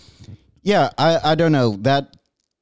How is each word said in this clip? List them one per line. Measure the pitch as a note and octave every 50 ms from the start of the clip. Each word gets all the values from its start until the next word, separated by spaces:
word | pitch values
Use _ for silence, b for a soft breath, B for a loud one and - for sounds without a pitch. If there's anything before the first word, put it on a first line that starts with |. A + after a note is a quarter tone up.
| B B B B B B B B B B _ _ -
yeah, | F#3 G#3 F3 C#3 - -
I, | - C#3+ E3 E3 - -
I | D3+ D#3+
don't | D#3 E3+ D#3+
know, | D3+ C3+ B2 A2+ G2+ G2
that | G#2+ C3 C#3 C#3 - - - - _ _ _ _ _ _ _ _